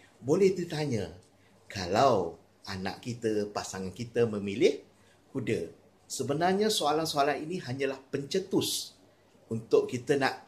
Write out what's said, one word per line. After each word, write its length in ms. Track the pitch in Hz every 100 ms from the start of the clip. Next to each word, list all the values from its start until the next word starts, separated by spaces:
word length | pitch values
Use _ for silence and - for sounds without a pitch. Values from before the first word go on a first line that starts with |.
| - _
boleh 320 | 123 170 196 180
ditanya 560 | 170 151 151 113 87 85 - _ _ _ -
kalau 720 | 101 90 101 135 107 85 82 _ _ -
anak 320 | 95 95 -
kita, 480 | 123 120 113 104 104
pasangan 400 | 101 - 95 92
kita 320 | - 117 123 117
memilih 480 | 107 101 101 190 - - _ _ _ _ 135
kuda. 400 | 113 98 82 - _ _ -
Sebenarnya 640 | - 123 143 175 190 214
soalan-soalan 640 | - 147 151 156 143 143 135 151
ini 160 | 180
hanyalah 400 | 127 135 135 135 -
pencetus 880 | 139 143 190 190 170 - - - - - _ _ _ _
untuk 400 | 113 - 143 -
kita 320 | 127 - 139
nak 240 | 131 -